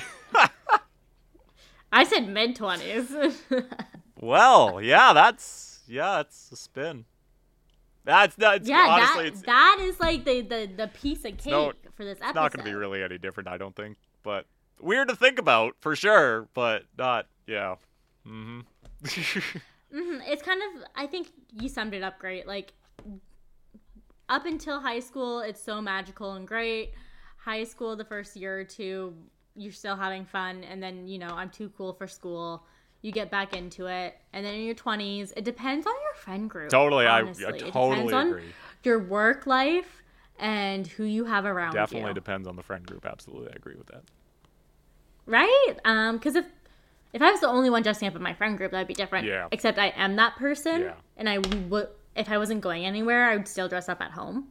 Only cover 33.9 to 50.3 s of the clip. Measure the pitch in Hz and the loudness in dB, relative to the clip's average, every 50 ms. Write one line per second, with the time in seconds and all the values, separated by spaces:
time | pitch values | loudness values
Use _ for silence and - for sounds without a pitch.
33.9 | 185 180 180 175 - _ _ _ - 196 202 208 208 214 220 226 233 226 - 247 | -8 -8 -8 -10 -12 _ _ _ -14 -12 -10 -10 -8 -8 -8 -8 -8 -8 -6 -6
34.9 | 214 208 208 202 202 202 202 190 - - 196 240 240 - 233 262 269 294 311 415 | -6 -4 -6 -6 -8 -8 -10 -10 -10 -10 -8 -8 -8 -6 -6 -6 -4 -4 -4 -4
35.9 | 480 539 587 605 - - - - 185 196 214 214 - 175 151 147 143 131 143 147 | -6 -6 -6 -8 -10 -10 -12 -12 -10 -8 -8 -8 -10 -10 -2 2 4 6 6 6
36.9 | 143 135 120 117 113 113 110 101 90 98 98 90 - - - - - 131 127 131 | 4 4 6 6 6 4 4 0 -4 -8 -8 -8 -8 -8 -8 -6 0 2 2 2
37.9 | 135 - - 233 - 254 294 349 349 - 85 85 - - - - - _ - 254 | 2 2 0 0 0 0 0 0 -2 -4 -8 -14 -18 -20 -20 -20 -14 _ 0 0
38.9 | 233 226 190 180 196 208 214 226 277 277 - 269 262 262 269 294 339 359 359 - | 0 0 0 -2 -2 2 2 2 2 2 0 0 2 2 2 2 0 0 -2 -6
39.9 | - - - _ _ _ _ _ _ - 208 214 214 208 202 196 196 196 190 165 | -12 -20 -20 _ _ _ _ _ _ -8 -4 -4 -2 -2 -2 -4 -4 -6 -8 -8
40.9 | - - 214 214 214 220 233 226 220 202 190 208 190 180 175 165 165 104 107 110 | -8 -6 -4 -4 -2 -2 -2 -2 -2 -2 -2 -2 -4 -4 -4 -4 -2 -2 -2 -2
41.9 | 120 117 110 104 98 95 92 - 98 95 95 92 90 90 - - 98 92 87 90 | -2 -6 -8 -6 -8 -8 -6 -6 -6 -6 -6 -10 -12 -12 -12 -10 -12 -12 -12 -14
42.9 | 90 - - - - - - - - - - - - - - - - - - - | -16 -14 -12 -14 -14 -14 -18 -18 -16 -16 -14 -16 -16 -16 -18 -18 -20 -20 -20 -20
43.9 | - - - _ _ _ _ _ _ _ _ _ _ _ _ _ _ _ _ _ | -20 -20 -20 _ _ _ _ _ _ _ _ _ _ _ _ _ _ _ _ _
44.9 | _ _ _ _ _ _ _ - 220 240 311 427 508 554 539 453 - - - 220 | _ _ _ _ _ _ _ 2 4 4 6 6 6 6 6 4 2 0 0 2
45.9 | 226 220 220 226 226 233 - 294 254 349 339 - - _ _ _ _ _ _ _ | 2 2 2 0 -2 -2 -2 0 0 0 0 -2 -6 _ _ _ _ _ _ _
46.9 | _ _ _ _ - 226 302 349 403 359 320 254 247 247 262 254 240 226 226 214 | _ _ _ _ -2 2 4 4 6 6 6 4 6 6 4 4 4 4 2 2
47.9 | 208 214 214 196 165 170 175 175 170 - 208 220 208 185 190 190 180 185 185 185 | 0 -2 -2 -6 -4 -4 -6 -6 -4 -2 -2 -2 -2 -2 -4 -4 -4 -4 -4 -4
48.9 | - - 196 185 - 185 113 107 - 95 87 85 - 208 - 226 208 208 202 196 | -4 -6 -4 -2 -2 -2 -2 -2 -2 -4 -4 -4 -4 -2 0 0 0 2 0 0
49.9 | - - 190 196 196 214 226 233 | 0 -2 -2 0 2 2 2 2